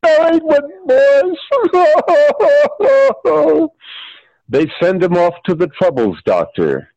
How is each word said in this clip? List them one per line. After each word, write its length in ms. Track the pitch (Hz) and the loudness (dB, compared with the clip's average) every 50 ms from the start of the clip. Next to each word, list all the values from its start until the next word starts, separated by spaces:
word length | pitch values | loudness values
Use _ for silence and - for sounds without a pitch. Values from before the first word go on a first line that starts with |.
buried 420 | - 339 311 302 330 330 330 330 311 | 2 2 2 2 2 2 0 0 0
with 200 | 311 302 285 285 285 349 - 381 | 0 0 0 -2 -4 -16 -18 -4
boys. 520 | 330 254 262 277 277 554 277 277 370 359 - - - - 554 466 359 - 359 359 311 302 349 - - 349 302 294 294 285 285 427 339 285 294 294 - - - - 508 539 539 539 539 - - - - 302 311 294 311 311 302 320 311 _ | 0 2 2 4 4 2 2 0 0 -4 -8 -8 -6 -4 -2 -2 0 0 2 2 2 2 2 0 0 2 2 2 2 2 0 0 2 2 2 2 0 -2 -2 0 2 2 2 2 2 0 -2 -4 -2 0 0 0 0 0 0 -2 -4 _
<laughs> 60 | _ _ - - - - - - - _ _ _ _ _ _ | _ _ -20 -20 -20 -20 -20 -20 -20 _ _ _ _ _ _
They 180 | 110 135 156 147 - - | -2 -2 -2 -2 -4 -4
send 200 | - 170 190 185 | -2 -2 0 0
him 120 | 170 180 175 | -2 0 0
off 220 | 175 175 175 170 - _ | 0 0 0 -2 -6 _
to 100 | - 185 | -6 -4
the 120 | 156 180 | -4 -4
troubles 500 | 170 - - - 180 170 131 117 104 90 78 - | -6 -4 -2 -2 -2 0 0 -2 -2 -4 -6 -4
doctor 640 | - 98 90 82 - - - 87 78 69 65 67 _ _ | -2 -2 -2 -2 -4 -4 -4 -4 -2 -4 -4 -8 _ _